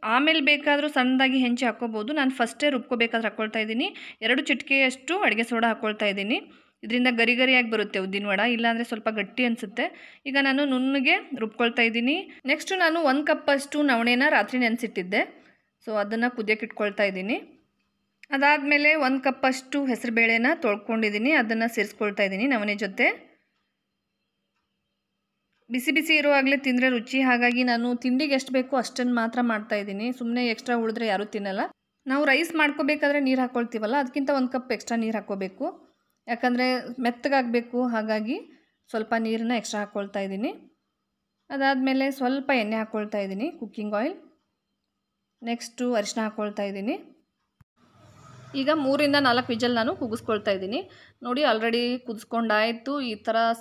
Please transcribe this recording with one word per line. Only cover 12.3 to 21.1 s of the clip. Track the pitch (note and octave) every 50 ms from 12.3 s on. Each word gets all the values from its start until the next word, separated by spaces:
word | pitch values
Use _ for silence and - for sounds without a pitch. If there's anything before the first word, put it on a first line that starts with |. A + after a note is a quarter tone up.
| - - -
ನೆಕ್ಸ್ಟು | C4 D4+ D4+ - - F#4+
ನಾನು | F#4 E4+ D#4+ D#4+ E4+
ಒಂದು | D#4+ C4 C4 D4 D4+
ಕಪ್ಪಷ್ಟು | E4+ D4+ D4+ - D4 C#4 C4+ C#4 - - D4
ನವಣೆನ | D4 C#4 A#3+ A3+ A#3 A#3+ B3 B3 C#4 D4+
ರಾತ್ರಿ | D4+ A3+ G#3 - B3+ B3+
ನೆನೆಸಿಟ್ಟಿದ್ದೆ. | B3 A3 A3+ A#3 A#3+ G3+ - G3 F3+ F#3 G3+ B3+ F#4 G4 - - - - _ _ _ _ _ _ -
So | A#3 G#3+ G#3
ಅದನ್ನು | G3+ G3+ A3+ A3+ A#3+ B3 B3
ಕುದಿಯಕ್ಕೆ | A#3+ G#3+ G#3 A3 G#3+ A#3
ಇಟ್ಕೊಳ್ತಾ | A3 - - G#3 G#3 G#3 -
ಇದ್ದೀನಿ. | G3+ G3 F#3+ F#3 F#3+ G#3 C#4+ G#4+ - - - _ _ _ _ _ _ _ _ _ _ _ _ _ - -
ಅದಾದಮೇಲೆ | C#4+ C4+ C#4 C#4+ D4+ D4+ C#4 D4 D4 C#4+ D4 D4+ D#4
ಒಂದು | D#4 C4+ B3+ C4+ C4
ಕಪ್ಪಷ್ಟು | C4+ C4+ B3+ - - C4 B3+ - - - - C#4+ C#4
ಹೆಸರು | B3+ A3+ - - A#3+
ಬೇಳೆನ | A3 A#3 A#3 A3+ A3+ A3+ A#3 C#4 E4+
ತೊಳ್ಕೊಂಡಿದ್ದೀನಿ, | E4 C4 G#3+ G3+ G3+ - - A3+ A3+ A3 G#3